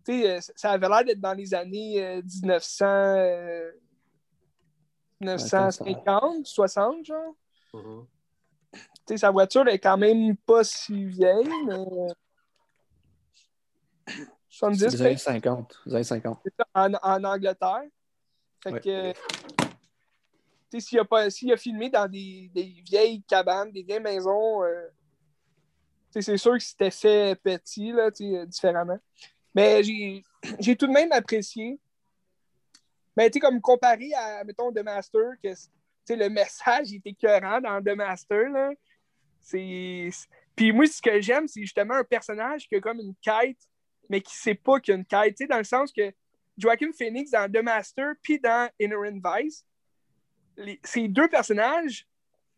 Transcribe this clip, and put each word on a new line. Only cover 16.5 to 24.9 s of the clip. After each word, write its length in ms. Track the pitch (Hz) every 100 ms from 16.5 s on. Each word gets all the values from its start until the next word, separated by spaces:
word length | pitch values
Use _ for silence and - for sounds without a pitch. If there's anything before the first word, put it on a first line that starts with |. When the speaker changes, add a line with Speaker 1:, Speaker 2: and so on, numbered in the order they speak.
| -
Speaker 1:
ça, 100 | 233
en, 180 | 190 190
en 300 | 196 190 190
Angleterre. 600 | 196 196 196 190 185 214 294 _ _ _ _ _ _ _
Fait 100 | 190
Speaker 2:
Ouais. 80 | 120
Speaker 1:
que, 320 | 196 190 185
tu 40 | - - - - - - - _ _ _ _ _ _ _ _ _
sais, 80 | 233
s'il 180 | - 240
a 60 |
pas, 260 | 202 226 208
s'il 220 | - 247
a 40 | 233
filmé 320 | 240 214 254
dans 200 | 247 202
des, 400 | 196 196 185 185
des 120 | 180 185 170
vieilles 380 | 175 202 220 220
cabanes, 500 | - 190 180 190 214
des 100 | 196
vieilles 180 | 180 214
maisons, 600 | 214 190 185 208 220 214
euh, 220 | 175 175 170